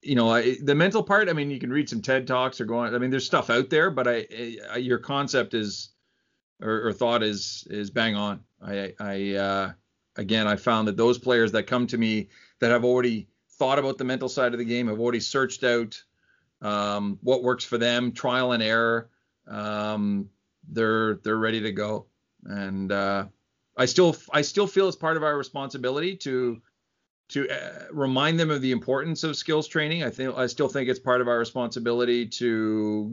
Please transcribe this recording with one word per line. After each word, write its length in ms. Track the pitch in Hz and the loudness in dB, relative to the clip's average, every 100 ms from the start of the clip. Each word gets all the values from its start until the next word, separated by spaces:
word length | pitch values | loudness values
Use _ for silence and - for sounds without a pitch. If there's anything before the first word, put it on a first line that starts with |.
you 120 | 147 | 0
know, 160 | 127 113 | 4 6
I, 260 | 117 117 127 | 4 2 0
the 120 | 143 | 2
mental 280 | 147 185 220 | 4 4 2
part, 280 | - 202 202 | 2 2 4
I 20 | |
mean, 180 | 156 143 | 0 -2
you 80 | 131 | -4
can 140 | 127 | -2
read 160 | 139 135 | -2 -2
some 140 | 117 | -4
ted 240 | 127 131 123 | 0 0 2
Talks 340 | 127 127 - | 0 0 -2
or 60 | 110 | -4
go 120 | 120 | -2
on, 160 | 117 | 0
I 40 | 120 | -2
mean, 120 | 127 | 0
there's 140 | 131 | -2
stuff 240 | - 165 - | 0 0 2
out 220 | 117 131 | 2 4
there, 200 | 156 185 | 2 2
but 160 | 147 123 | 2 0
I, 200 | 117 - 110 120 107 101 | 0 -4 -10 -10 -10 -8
I, 60 | 117 | -4
your 220 | 127 120 | 0 -2
concept 560 | 117 139 139 127 104 | 0 -4 0 0 0
is, 360 | 117 104 95 - _ _ _ _ _ _ - | -2 -4 -8 -14 _ _ _ _ _ _ -10
or, 280 | 110 110 113 | -4 -2 -2
or 40 | |
thought 300 | 98 120 117 | 0 2 2
is, 440 | 110 101 - - - | 0 -2 -8 -12 -10
is 200 | 104 101 | -8 -4
bang 240 | 120 113 | 0 0
on. 260 | 104 104 98 _ _ | 0 -2 -6 _ _
I, 300 | 98 101 98 - | -8 -8 -8 -8
I, 340 | 104 98 98 | -8 -4 -2
uh, 380 | 98 98 98 92 - _ _ _ - | -2 0 -2 -4 -8 _ _ _ -10
again, 300 | 98 110 107 | 0 2 2
I 100 | 104 | 2
found 320 | 123 110 107 | 2 2 2
that 80 | 101 | 4
those 220 | 117 123 | 4 4
players 340 | 127 120 110 | 2 4 4
that 140 | 107 101 | 2 0
come 200 | 123 120 | -2 0
to 120 | 117 | 0
me 300 | 113 107 98 _ _ - | 0 0 -4 _ _ 0
that 100 | 117 | 4
have 140 | 120 | 4
already 420 | 123 127 123 110 - _ _ | 4 4 2 0 -6 _ _
thought 260 | - 131 139 | -2 2 2
about 200 | 135 135 | 0 -2
the 60 | |
mental 240 | 127 127 127 | -2 -2 -2
side 240 | - 123 | 0 0
of 60 | 120 | 0
the 60 | |
game, 240 | 117 120 117 | -2 -2 -2
have 120 | 107 | 0
already 200 | 120 117 | 0 0
searched 440 | - 139 131 - | -2 -2 -2 0
out, 360 | 123 120 113 - _ _ _ _ _ _ | 0 2 0 -8 _ _ _ _ _ _
um, 560 | 107 104 104 104 101 95 | -4 -2 -2 -2 -4 -4
what 200 | 123 127 | 0 2
works 220 | 123 123 | 2 -2
for 140 | - 120 | -2 0
them, 340 | 117 120 123 | 2 2 -2
trial 400 | 123 127 127 127 | -2 -2 0 2
and 100 | 120 | 0
error, 460 | 110 113 117 117 113 _ _ _ - | 2 2 2 0 -4 _ _ _ -14
um, 800 | 107 107 107 107 107 104 101 98 _ _ _ - | -10 -6 -4 -4 -2 0 -2 -4 _ _ _ -8
they're, 480 | 110 110 110 110 95 | 0 2 2 2 -2
they're 200 | - 110 | -2 0
ready 240 | 110 110 | 0 0
to 100 | 107 | -2
go. 340 | 98 104 104 - _ _ _ | -4 -4 -6 -10 _ _ _
And, 480 | - 101 95 98 95 | -12 -8 -6 -4 -2
uh, 340 | 98 98 98 98 _ _ _ _ - | 0 0 -2 -6 _ _ _ _ -2
I 100 | 127 | 2
still, 300 | 180 175 156 - | 6 4 4 -2
I 100 | 147 | 0
still 260 | 143 196 196 | 0 0 2
feel 180 | 190 190 | 4 2
it's 100 | - | 0
part 200 | 160 160 | -2 0
of 80 | |
our 120 | 151 147 | 0 -2
responsibility 800 | 131 139 135 127 123 143 175 190 | -4 -8 -8 -4 -2 -2 -4 -6
to, 440 | 139 127 123 117 _ _ _ _ _ _ - | -4 0 -2 -4 _ _ _ _ _ _ -6
to, 180 | 139 139 | -4 -2
uh, 360 | 139 - - - | -4 -8 -14 -10
remind 480 | 156 135 131 151 165 | -2 0 2 2 2
them 120 | 160 | 2
of 120 | 143 | 0
the 80 | 131 | 0
importance 540 | 120 127 135 160 156 | 0 0 -2 -2 -4
of 120 | 160 143 | -4 -4
skills 300 | - 156 147 | -2 -2 0
training. 380 | 160 151 170 | -2 -2 -2
I 60 | 127 | -4
think, 280 | 113 131 131 | -4 -6 -2
I 80 | 127 | -4
still 220 | - 143 | 0 -2
think 200 | 139 127 | 0 -2
it's 120 | 127 | -2
part 200 | 131 123 | 2 2
of 60 | 123 | 2
our 120 | 120 | 0
responsibility 840 | 117 127 120 123 117 120 123 120 117 | 0 -4 -4 -2 -2 2 2 2 0
to 840 | - 120 113 110 107 107 107 107 | -2 0 0 0 0 0 -2 -4